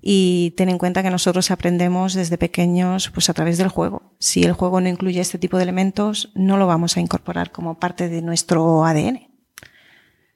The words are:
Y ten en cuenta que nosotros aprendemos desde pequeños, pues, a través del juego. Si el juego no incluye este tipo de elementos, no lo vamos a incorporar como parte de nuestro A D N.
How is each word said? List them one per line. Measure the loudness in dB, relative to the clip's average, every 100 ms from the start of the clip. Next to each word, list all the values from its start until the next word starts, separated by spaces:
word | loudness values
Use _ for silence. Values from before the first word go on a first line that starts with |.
Y | 0 4 4 2 0 0
ten | 0
en | 0
cuenta | 0 0
que | -2
nosotros | 0 0 0 0
aprendemos | -2 0 0 0 0 -2
desde | -2 -2 -2
pequeños, | -2 0 2 2 0 -2 -4
pues, | -2 -2
a |
través | 0 0 0
del | 0
juego. | 0 -4 -4 -12 _
Si | -2 2
el | 2
juego | 2 0 0
no | 0
incluye | -2 -2 -2
este | -4 -4
tipo | -2 0
de |
elementos, | 0 0 0 0 -2 -4 -6 -2
no | 2 4
lo | 4
vamos | 2 0 -2
a |
incorporar | -2 -4 -4 -6 -6
como | -8 -10 -6
parte | -6 -4 -4
de | -4
nuestro | -4 -4 0 2 4 4 4
A |
D | 2 0
N. | -4 -10 _ _ -20 -20 _ _ _ _ _ _